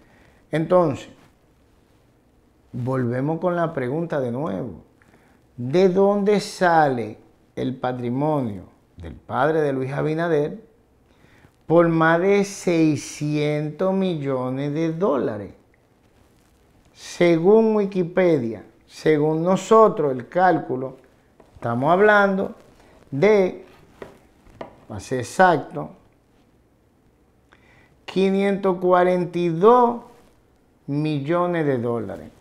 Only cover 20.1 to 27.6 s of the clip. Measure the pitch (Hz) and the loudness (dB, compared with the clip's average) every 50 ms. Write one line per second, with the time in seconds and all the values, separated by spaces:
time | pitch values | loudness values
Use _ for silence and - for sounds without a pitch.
20.1 | 127 123 120 - - 175 185 180 165 - - - 127 127 135 131 - - _ _ | -4 -6 -8 -6 0 2 2 4 2 2 -2 -4 -6 -6 -6 -10 -12 -16 _ _
21.1 | _ _ _ _ _ _ - _ - - - 117 120 120 135 156 175 190 208 214 | _ _ _ _ _ _ -20 _ -14 -8 -6 -4 -2 0 2 2 4 4 6 6
22.1 | 208 202 202 196 190 190 196 - - - - _ _ _ _ _ _ _ _ _ | 6 6 4 2 0 -2 -4 -6 -8 -14 -20 _ _ _ _ _ _ _ _ _
23.1 | 139 135 185 214 214 202 185 180 - - - - - - _ _ _ - - - | -2 2 2 4 4 4 2 0 -2 -8 -16 -20 -20 -20 _ _ _ -20 -20 -20
24.1 | - - _ _ _ _ _ - - - - - - - _ - 107 101 - - | -20 -20 _ _ _ _ _ -20 -20 -20 -20 -20 -20 -20 _ -16 -14 -14 -10 -6
25.1 | 131 127 120 - - - 185 180 165 135 - - - 147 151 - - _ _ _ | -6 -6 -6 -2 2 4 4 4 4 2 -2 -8 -12 -12 -12 -14 -16 _ _ _
26.1 | _ _ _ _ _ _ _ _ _ _ _ _ _ _ _ _ _ _ _ _ | _ _ _ _ _ _ _ _ _ _ _ _ _ _ _ _ _ _ _ _
27.1 | _ _ _ _ _ _ _ _ _ _ | _ _ _ _ _ _ _ _ _ _